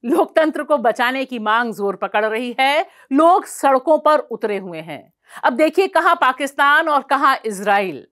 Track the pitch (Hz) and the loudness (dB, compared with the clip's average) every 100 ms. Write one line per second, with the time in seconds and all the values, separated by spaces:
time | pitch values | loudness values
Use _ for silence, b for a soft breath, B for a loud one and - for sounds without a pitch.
0 | 240 339 320 - 311 302 294 294 233 226 | 0 0 2 0 0 -2 -2 0 0 0
1 | 247 269 262 247 214 220 240 190 202 190 | -2 -2 -6 -6 -2 -2 -2 -4 -6 -4
2 | 190 214 214 220 247 240 269 294 381 b | -4 -2 -2 -4 -6 -2 0 0 -2 b
3 | b 269 330 381 403 - 277 269 - 302 | b 2 4 4 0 -2 0 2 2 2
4 | 294 302 - 220 220 202 190 160 165 139 | 4 0 0 -8 -6 -6 -8 -14 -14 -16
5 | - _ B B - 311 311 311 381 330 | -18 _ B B -2 2 2 2 0 2
6 | 339 339 262 262 277 277 285 302 330 285 | 2 2 0 0 -6 0 2 2 2 -2
7 | - 269 285 269 220 190 202 202 190 139 | 0 0 2 0 -4 -6 0 0 0 -8
8 | - | -16